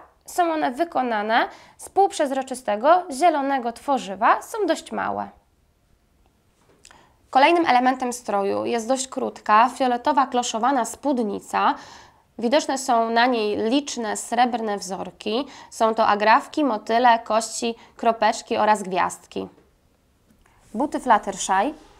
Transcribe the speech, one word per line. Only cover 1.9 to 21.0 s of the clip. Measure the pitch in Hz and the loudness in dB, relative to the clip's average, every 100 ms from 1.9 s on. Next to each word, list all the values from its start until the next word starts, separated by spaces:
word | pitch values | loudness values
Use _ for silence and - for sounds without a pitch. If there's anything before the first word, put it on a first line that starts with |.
| 381 392 - 285 262 262 247 - 208 277 359 370 | 2 2 2 -2 -2 -6 -6 -4 0 4 4 2
zielonego | 262 349 302 277 277 233 | 0 2 2 0 -2 -4
tworzywa. | 233 - 254 185 196 254 - | -6 -2 -2 -2 0 2 2
Są | - 453 370 | -2 -4 -2
dość | 302 - | -2 -4
małe. | 208 190 196 202 - _ _ _ _ _ _ _ _ _ _ _ _ _ _ - - _ _ - | -6 -4 -6 -8 -12 _ _ _ _ _ _ _ _ _ _ _ _ _ _ -20 -20 _ _ -2
Kolejnym | 262 294 339 330 | 4 4 4 4
elementem | 247 254 262 247 | 4 2 0 -4
stroju | 240 - 202 196 208 | -8 -4 -2 -2 -2
jest | 220 233 220 | -2 -4 -2
dość | 262 262 | -4 -4
krótka, | 254 220 - - 214 254 | -6 -6 -6 2 4 4
fioletowa | 254 254 240 285 277 254 | 2 -2 0 0 2 0
kloszowana | 247 240 226 247 269 | 0 -2 -2 0 0
spódnica. | 220 - 277 247 208 190 - 196 208 294 - - - _ _ - | -2 -4 -4 -2 -2 -6 -4 0 0 -2 -8 -20 -20 _ _ -6
Widoczne | 226 294 311 269 | 0 2 0 -4
są | - 233 226 | 0 0 2
na | 233 254 | 2 4
niej | 233 214 202 | 2 0 -2
liczne | 220 277 285 240 220 202 | 0 0 -2 -6 -6 -6
srebrne | - 233 247 226 220 202 | -4 0 0 0 -4 -6
wzorki. | 185 185 180 - 208 226 277 - - | -6 -10 -10 -10 -4 -4 -4 -12 -12
Są | - 220 | 0 0
to | 226 214 | 2 2
agrafki, | 202 214 - - - | 2 4 4 2 -2
motyle, | 277 214 - 226 247 233 | -2 -2 -2 2 4 4
kości, | - 220 220 - 233 226 - - | 2 -2 -2 -6 -6 -6 -14 -4
kropeczki | 233 226 214 - - 220 | 0 2 0 0 -4 0
oraz | 214 214 | 2 2
gwiazdki. | 190 180 175 - - - - - _ _ _ _ _ _ _ _ _ _ _ | 0 -2 -2 -4 -12 -10 -10 -14 _ _ _ _ _ _ _ _ _ _ _
Buty | 214 294 294 | -4 -4 -2